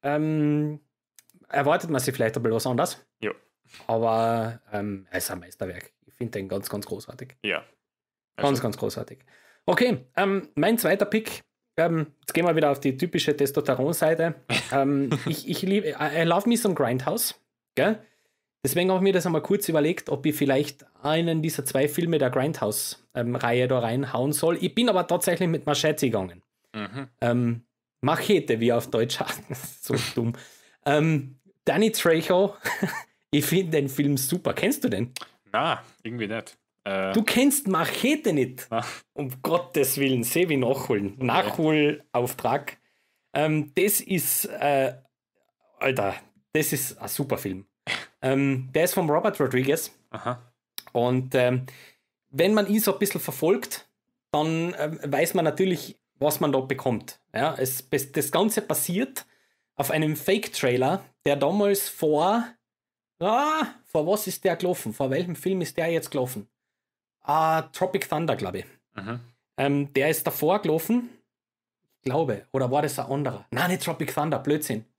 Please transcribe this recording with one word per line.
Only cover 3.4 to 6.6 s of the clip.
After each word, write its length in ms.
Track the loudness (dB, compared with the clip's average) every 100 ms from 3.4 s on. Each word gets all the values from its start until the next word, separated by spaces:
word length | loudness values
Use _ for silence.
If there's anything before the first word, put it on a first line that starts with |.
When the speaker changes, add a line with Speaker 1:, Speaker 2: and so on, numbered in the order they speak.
| _ _ _ -20 -4
Speaker 1:
Aber, 720 | 0 2 2 2 0 -2 -8 _
ähm, 340 | -6 -6 -8 -8
er 80 | -8
ist 120 | -6
ein 80 | -10
Meisterwerk. 520 | -14 -10 -10 -10 -16 _ _
Ich 80 |
find 200 | _ -8
den 140 | -6 -6
ganz, 200 | -6